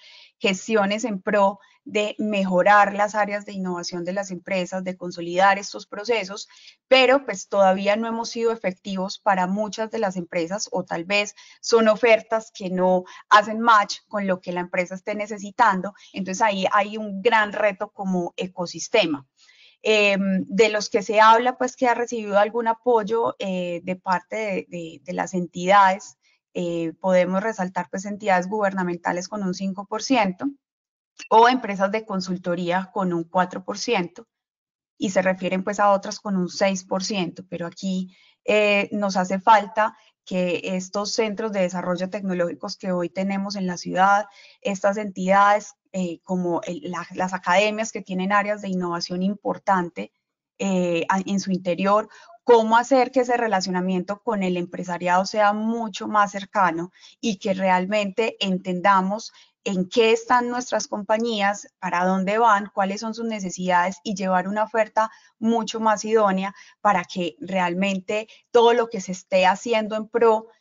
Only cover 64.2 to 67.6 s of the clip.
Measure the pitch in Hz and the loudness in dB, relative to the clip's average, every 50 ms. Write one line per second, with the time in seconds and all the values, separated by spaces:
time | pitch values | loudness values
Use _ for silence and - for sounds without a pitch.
64.2 | 196 185 185 185 180 190 202 214 214 214 - 226 214 220 - 220 220 220 - _ | -2 0 0 0 0 -2 -2 -2 -4 -2 0 0 -2 0 0 0 -2 -2 -4 _
65.2 | _ _ _ _ - 226 233 233 220 220 - 226 220 220 214 202 - 214 220 226 | _ _ _ _ -2 0 0 0 -2 -4 -4 -2 0 0 0 0 0 0 2 4
66.2 | 214 202 190 190 190 196 196 - - - _ _ - 208 196 180 175 - - 190 | 4 4 2 0 -2 -6 -8 -12 -20 -20 _ _ 0 2 2 2 -2 -4 -6 -6
67.2 | 175 165 - _ - 175 190 190 | -4 -6 -6 _ -10 -4 -2 -2